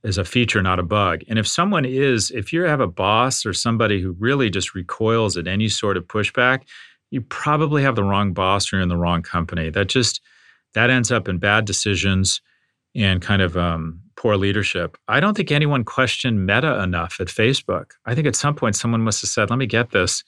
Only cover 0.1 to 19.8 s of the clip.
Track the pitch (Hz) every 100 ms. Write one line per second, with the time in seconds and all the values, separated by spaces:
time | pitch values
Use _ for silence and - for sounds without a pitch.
0.1 | 95 87 123 113 - 92 92 85 104 95
1.1 | 80 - 110 107 - 185 185 127 131 139
2.1 | 120 - 123 98 160 175 147 107 85 95
3.1 | 110 127 - 113 87 117 113 113 101 92
4.1 | 90 113 139 120 92 87 95 87 - 110
5.1 | 113 110 90 85 98 110 - 104 95 85
6.1 | 107 104 - 123 131 _ - - _ _
7.1 | 139 110 - 151 151 151 147 139 113 98
8.1 | 101 104 90 92 98 - 98 90 87 87
9.1 | 87 85 87 82 87 80 78 98 131 117
10.1 | - _ _ - _ _ 110 120 127 117
11.1 | 120 95 90 101 107 107 - 107 92 98
12.1 | 95 92 - _ _ _ _ _ - 101
13.1 | 90 - 101 92 87 87 82 82 82 -
14.1 | - 117 101 98 101 101 90 85 - -
15.1 | 120 196 214 165 147 147 139 113 - 127
16.1 | - 127 110 95 107 151 110 92 90 82
17.1 | - 92 - 110 139 - 92 - - -
18.1 | 123 147 - 147 147 117 104 120 113 113
19.1 | 107 - - 104 123 123 117